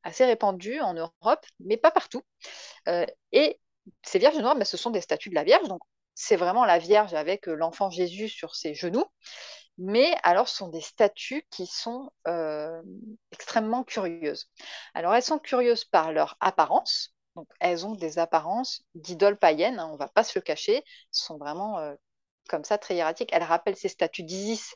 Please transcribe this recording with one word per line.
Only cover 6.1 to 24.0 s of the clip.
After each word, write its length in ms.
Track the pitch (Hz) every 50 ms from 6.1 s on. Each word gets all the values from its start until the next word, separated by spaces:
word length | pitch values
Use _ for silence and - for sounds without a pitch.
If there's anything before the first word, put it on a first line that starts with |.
| _
c'est 200 | - - - 214 175
vraiment 280 | 180 175 185 240 247
la 140 | 214 175 170
Vierge 340 | 165 170 208 208 214 196 175
avec, 340 | 151 151 156 190 202 - 180
euh, 80 | 160
l'enfant 340 | 151 165 165 170 - 202 190
Jésus 400 | 170 175 180 175 170 196 214 214
sur 260 | - - - 156 -
ses 200 | - - 160 151
genoux. 300 | 156 - 175 175 240 359 - _ _ _ - - - - - - - - _ _ -
Mais 360 | 180 190 208 233 262 330 349 - -
alors, 240 | 175 175 190 254 254
ce 80 | - -
sont 100 | 202 175
des 120 | 156 165
statues 640 | 156 - _ _ 226 202 - - - - 262 294 - _
qui 140 | - - 185 180
sont, 440 | - - - 233 233 254 277 285 _ _ _ 165
euh, 540 | 175 170 160 156 151 151 151 160 165 165 165 190 185 208 233 220 214 - _ _
extrêmement 520 | - - - - - 233 220 214 226 247 254
curieuses. 680 | - - 226 196 175 170 170 160 147 - - - _ _ _ - - - - - - _
Alors, 220 | - 165 175 208
elles 80 | 240 247
sont 160 | - 320 285
curieuses 460 | _ - - 247 247 240 233 226 -
par 260 | _ - 175 160 160
leur 260 | 160 156 151 - - _
apparence. 760 | - - - - 160 - - - - - - - - - _ _ _ _ _
Donc, 120 | 175 156 _ _ _
elles 260 | 180 180 175 165 175
ont 100 | 208 220
des 240 | 196 185 160 151 170
apparences 640 | 165 165 - 165 151 165 190 233 262 262 - - _ _ _
d'idoles 420 | 170 156 165 180 160 196 202 202 202
païennes, 420 | - 170 156 151 170 226 262 208
hein, 100 | 165 160 156
on 40 | 143
va 120 | 147 143
pas 140 | _ 202 233
se 140 | - - 190
le 60 | 180
cacher. 340 | - 151 - - - 214 269
Elles 60 | 294 _ - - _ _
sont 260 | - - - - 165 151
vraiment, 420 | 147 147 151 175 196 214 214 180
euh, 160 | 156 147 143 - _ _ _ _ _ _ _ _ _ _
comme 140 | - - 202
ça, 120 | - 208 208
très 180 | 208 - 185
hiératiques. 340 | 175 165 156 170 - 247 - -
Elles 100 | 170 170
rappellent 340 | 160 165 170 - - 196 -
ces 120 | - 196
statues 340 | - _